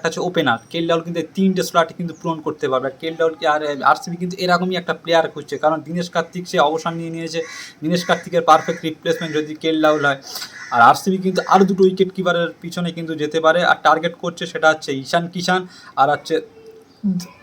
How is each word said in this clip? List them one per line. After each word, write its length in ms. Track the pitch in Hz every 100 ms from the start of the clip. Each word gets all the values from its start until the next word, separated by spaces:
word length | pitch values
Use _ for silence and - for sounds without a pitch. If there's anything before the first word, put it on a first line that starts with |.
একটা 80 | 165
হচ্ছে 160 | 170 170
ওপেনার। 300 | 175 139 113 -
কেএল 160 | 165 170
রাহুল 140 | 165 165
কিন্তু 120 | 170
এই 60 | 160 -
তিনটে 260 | 190 180 -
স্লট 200 | 175 165 -
কিন্তু 140 | 170 156
পূরণ 180 | 170 160 156
করতে 200 | - 143
পারবে। 140 | 131 131
আর 40 | 131
কেএল 160 | 165 165
রাহুলকে 240 | 165 160 160
আর, 60 | 151 147 143 135
আরসিবি 260 | 151 - 170
কিন্তু 120 | 180 185
এরকমই 320 | 175 175 185 180
একটা 140 | 175 170
প্লেয়ার 220 | 160 165 156
খুঁজছে, 220 | 151 143 135
কারণ 140 | 151 160 151
দীনেশ 220 | 175 175
কার্তিক 300 | 170 165 180 180
সে 80 | 180 147
অবসর 240 | 160 170 165
নিয়ে 140 | 165 165
নিয়েছে। 240 | 165 165 160 - - -
দীনেশ 200 | 156 175 -
কার্তিকের 340 | 170 - 170 165
পারফেক্ট 300 | 160 170 165 160
রিপ্লেসমেন্ট 440 | 156 170 160 165 151
যদি 140 | 151 151
কেএল 160 | 160 160
রাহুল 180 | 156 151 143
হয়। 100 | 135 - - - - -
আর 60 | 120 120
আরসিবি 280 | 147 196 190 185
কিন্তু 140 | 180 -
আরও 120 | 190 196
দুটো 120 | 190 190
উইকেট 240 | 185 185 190
কিপারের 320 | 175 170 170 -
পিছনে 260 | 170 175 175 165
কিন্তু 160 | 160 160
যেতে 160 | 151 160
পারে। 160 | 160 170 160
আর 60 | - 147
টার্গেট 280 | 156 170 -
করছে 220 | 175 170 170
সেটা 160 | 160 156
হচ্ছে 180 | 156 151 135
ঈশান 220 | 135 170 170
কিষান 280 | 180 180 185 185 - - -
আর 80 | 139
হচ্ছে 200 | 143 - 160 - - - - - _ 202 180 - -